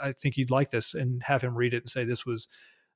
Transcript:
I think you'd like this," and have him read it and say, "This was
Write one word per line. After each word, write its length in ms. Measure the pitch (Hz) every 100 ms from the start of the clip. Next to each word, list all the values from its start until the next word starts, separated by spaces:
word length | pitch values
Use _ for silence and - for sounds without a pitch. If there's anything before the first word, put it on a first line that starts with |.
I 100 | 139
think 240 | - 143 139
you'd 140 | 123
like 200 | 131 143
this," 220 | 117 -
and 300 | 156 127 123
have 180 | 131 135
him 140 | 127
read 180 | 120 120
it 120 | 120
and 60 | 120
say, 140 | 127
"This 220 | 120 120 123
was 220 | 113 - - - _ _